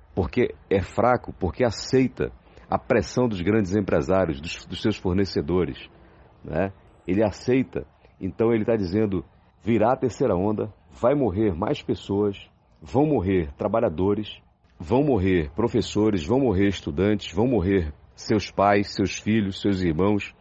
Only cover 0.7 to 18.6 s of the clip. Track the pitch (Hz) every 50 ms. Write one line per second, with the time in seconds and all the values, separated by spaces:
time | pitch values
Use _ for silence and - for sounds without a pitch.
0.7 | - 101 95 - - - 104 123 123 113 - - - - 98 87 - - 123 117
1.7 | 104 - - - - 131 131 120 - - 67 60 - - - - - - - -
2.7 | 92 - - - 127 110 92 - - 127 127 120 107 90 85 98 104 113 101 87
3.7 | 95 110 101 - - 85 71 67 95 95 92 82 73 69 76 82 - - - -
4.7 | 92 - - 110 104 - - 95 87 98 101 95 - 101 76 73 87 92 85 -
5.7 | - - - - - - - - - - - - _ _ - - 76 78 95 98
6.7 | 98 - - - _ _ - - 95 101 92 95 87 - - 123 127 135 127 -
7.7 | - 67 62 - _ _ _ - _ - - 95 - - 113 117 117 110 104 120
8.7 | 113 110 98 85 90 107 110 104 95 87 80 - _ _ _ _ _ _ - 95
9.7 | 117 104 104 117 131 131 135 127 - - 143 120 95 87 95 104 107 104 110 110
10.7 | - _ _ - - - 110 120 143 147 135 107 87 101 113 104 85 76 101 117
11.7 | 147 - - - 113 - - - 101 101 104 104 101 - - - _ _ _ _
12.7 | _ - - - - 123 151 156 143 120 90 95 95 90 80 73 71 - 104 101
13.7 | 101 117 120 104 80 78 92 101 104 107 107 - - - _ _ _ _ _ _
14.7 | _ - 85 80 107 131 147 151 127 101 87 95 92 87 78 73 - - 107 120
15.7 | - 113 92 - - 104 107 110 104 90 76 80 117 135 143 120 95 92 98 101
16.7 | 92 - - - 71 73 95 104 107 98 - - - 92 113 131 127 104 85 95
17.7 | 98 95 85 76 - - - - - - - - 113 104 - - - -